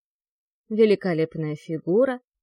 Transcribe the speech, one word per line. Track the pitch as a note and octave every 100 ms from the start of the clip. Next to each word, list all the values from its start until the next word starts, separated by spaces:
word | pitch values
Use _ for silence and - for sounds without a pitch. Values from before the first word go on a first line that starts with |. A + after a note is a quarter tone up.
| _ _ _ _ _ _ -
Великолепная | A3 A3 G3 F#3+ D#3+ D#3+ D#3+ D3+ D3+
фигура, | - D#3+ - G3 C4 B3+ _ _